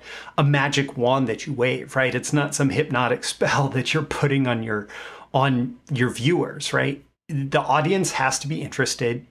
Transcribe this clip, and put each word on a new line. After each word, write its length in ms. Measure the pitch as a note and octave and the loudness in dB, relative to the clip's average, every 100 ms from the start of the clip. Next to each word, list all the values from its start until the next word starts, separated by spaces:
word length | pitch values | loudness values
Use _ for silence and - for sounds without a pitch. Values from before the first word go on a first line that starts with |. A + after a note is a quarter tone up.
| - - - - | -14 -16 -6 2
a 60 | |
magic 520 | C#3+ C#3+ C#3 C#3+ C3+ C3 | 4 4 2 2 0 0
wand 300 | A#2+ C3+ B2 | 2 4 2
that 180 | G#2 | -2
you 80 | - | -6
wave, 440 | A#2 B2+ C3 - C3 | -2 0 0 -4 0
right? 180 | C3 | 0
It's 180 | A#2+ - | 0 0
not 220 | D3 C#3+ | 0 0
some 160 | - C3+ | 0 2
hypnotic 540 | D3 D3+ B2+ B2 B2 | 2 0 2 0 0
<laughs> 80 | - | -4
spell 320 | - C#3 - C3+ | -2 0 2 0
that 220 | B2+ A#2 | 0 -2
you're 120 | D#3+ | -2
putting 420 | D3 - C#3+ C#3 B2+ | -2 0 2 2 2
on 160 | A#2 | 0
your, 240 | A2 G#2+ G2+ - - - - | -2 -4 -6 -12 -16 -18 -2
on 420 | C3+ C#3 B2+ B2 - - | 2 4 2 0 -4 -4
your 180 | C3 B2 | 0 0
viewers, 640 | G#2 B2+ E3+ A#2+ - - | 2 0 2 0 -4 -2
right? 320 | C3+ C3 C#3 - _ - | 0 0 -2 -10 _ -6
The 320 | C#3+ C#3 D3 | -4 0 0
audience 520 | C#3 C#3+ D3+ F#3+ F3 | 2 2 2 2 0
has 260 | - C3+ - | 0 0 0
to 60 | C#3 | -4
be 160 | D#3 | -6
interested 640 | - - B2+ - A#2+ A#2+ - | -4 -2 -2 0 -2 -2 -4